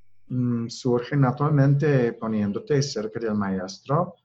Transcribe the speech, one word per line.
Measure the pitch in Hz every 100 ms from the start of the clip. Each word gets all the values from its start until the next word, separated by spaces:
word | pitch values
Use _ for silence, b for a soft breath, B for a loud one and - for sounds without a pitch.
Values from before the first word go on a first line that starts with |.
| - - -
mm, | 127 123 120 117
surge | - 131 120 120 147
naturalmente | 131 - 147 147 139 143 151 135 120
poniéndote | 117 110 110 101 101 - 147
cerca | - 110 107 113
del | 113 107
maestro, | 98 95 90 - - 151 180 -